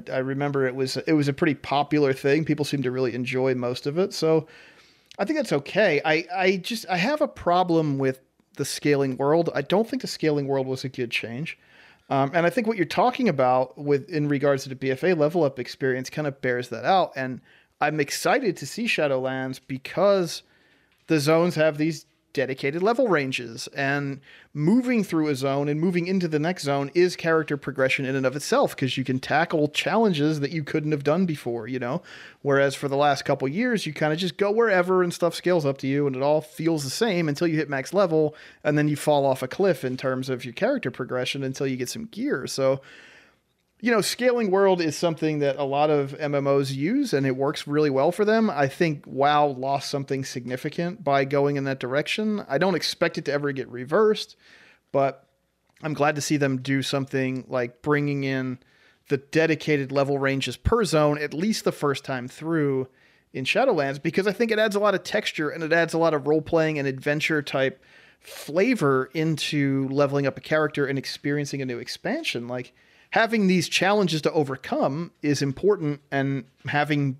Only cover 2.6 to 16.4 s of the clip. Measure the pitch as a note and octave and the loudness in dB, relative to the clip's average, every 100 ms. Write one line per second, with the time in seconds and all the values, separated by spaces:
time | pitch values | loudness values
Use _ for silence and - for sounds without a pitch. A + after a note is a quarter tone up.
2.6 | C#3+ C#3 B2+ B2+ B2+ A#2 B2 B2+ C3 B2+ | -2 -2 -2 -2 -2 -2 -4 0 0 0
3.6 | B2 B2+ D3 D#3 G3 - D#3+ D#3+ D3+ - | -2 -4 -4 -2 -2 0 2 2 0 -10
4.6 | - - _ _ - - G3+ D#4 B3 F#3 | -20 -20 _ _ -12 -4 -2 -2 0 -2
5.6 | - F3+ G#3 D3 D#3 D#3 F3 F#3 F#3 G3 | -2 0 2 2 2 0 -2 0 0 0
6.6 | - A3+ - F3+ G#3+ D4+ D4 - F3 F3+ | -2 -8 -4 -2 0 0 -2 -2 2 2
7.6 | F3+ E3 D#3 C#3 C3+ B2+ _ _ _ - | 4 2 2 0 -2 -2 _ _ _ -8
8.6 | C#3 - D3 C#3 C3+ B2+ C#3 E3 E3 C#3+ | -8 -2 2 2 2 0 2 2 2 -2
9.6 | C#3 F#3 A3+ C4 - - D#3 D3 C#3 C3+ | 0 0 0 -4 -6 -2 0 0 0 0
10.6 | C3 C3 C3 C3 A#2 - A2 A#2 E3 - | -2 -4 -6 -6 -4 -4 -6 -8 -10 -12
11.6 | _ - - _ - C3+ C#3 E3+ E3+ B3+ | _ -20 -20 _ -2 0 2 2 2 2
12.6 | A3 A3 D#3+ - A#3 - A#3 C#3 B2+ B2+ | 0 0 0 2 2 2 0 2 4 4
13.6 | C3 - C#3+ C#3+ - D#3+ D3 C#3+ C#3+ C3+ | 0 -4 0 0 0 -2 0 2 2 0
14.6 | C3+ C3 C3+ B2+ F#3+ E3+ D3 F3 C#3+ - | -2 -6 -4 0 0 2 2 2 0 0
15.6 | C3+ - C3 B2+ - - D3+ C3+ | -10 -4 -2 -2 -4 -6 -6 -2